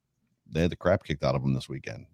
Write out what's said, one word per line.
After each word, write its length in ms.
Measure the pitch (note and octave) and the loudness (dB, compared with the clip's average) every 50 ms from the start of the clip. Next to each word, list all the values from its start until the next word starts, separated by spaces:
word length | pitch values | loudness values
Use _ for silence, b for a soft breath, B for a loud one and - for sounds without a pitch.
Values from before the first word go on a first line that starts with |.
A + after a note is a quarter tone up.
| _ _ _ _ _ _ _ _ _ - | _ _ _ _ _ _ _ _ _ -4
they 120 | - D#2 | 0 2
had 100 | E2+ E2+ | 2 2
the 60 | - | 0
crap 260 | - - F2 F#2+ G#2 | 0 2 2 2 2
kicked 220 | - - D2+ - D2 | 0 -4 -4 0 0
out 100 | C2 C2+ | 0 0
of 60 | C2+ | 0
them 120 | B1+ C2+ C2 | 0 0 0
this 140 | B1+ - - | -2 -4 -6
weekend. 360 | C2+ C#2 - - A1+ B1+ - - | -10 -10 -10 -10 -12 -12 -14 -20